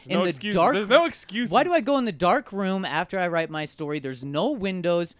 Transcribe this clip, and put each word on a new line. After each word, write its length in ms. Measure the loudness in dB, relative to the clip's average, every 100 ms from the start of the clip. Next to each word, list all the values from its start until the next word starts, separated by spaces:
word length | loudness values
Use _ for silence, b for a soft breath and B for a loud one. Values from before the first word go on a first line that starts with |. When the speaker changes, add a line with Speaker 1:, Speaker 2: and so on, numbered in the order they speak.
Speaker 1:
There's 40 | B
Speaker 2:
in 60 | 0
Speaker 1:
no 40 |
Speaker 2:
the 40 | 0
Speaker 1:
excuses. 260 | -2 -2
Speaker 2:
dark 200 | 4 4
Speaker 1:
There's 140 | 4 4
no 160 | 4 4
excuses. 440 | -2 -8 -6 0
Speaker 2:
Why 140 | 2
do 80 | 2
I 80 | 2
go 160 | 2 0
in 80 |
the 80 | 0
dark 400 | 0 2 2 0
room 320 | -4 -2 -2
after 340 | -2 -4 -4 -2
I 100 | -2
write 200 | -2 -2
my 160 | -6
story? 360 | -8 -8 -6 -4
There's 220 | -6 -8
no 300 | -4 -2 0
windows 640 | -2 -4 -2 0 0 -2